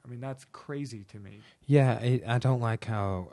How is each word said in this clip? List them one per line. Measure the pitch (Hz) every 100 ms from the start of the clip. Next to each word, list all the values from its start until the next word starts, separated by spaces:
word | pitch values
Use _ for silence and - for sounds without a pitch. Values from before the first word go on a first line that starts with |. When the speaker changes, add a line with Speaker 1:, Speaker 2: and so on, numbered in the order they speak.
Speaker 1:
I | 123
mean, | 120
that's | 135 131 -
crazy | - - 143 139 110 98
to | 107
me. | 110 104 - _ -
Speaker 2:
Yeah, | 143 131 113
it, | 123 127 113
I | 120
don't | 127 127
like | 117 113 -
how, | 107 98 92 90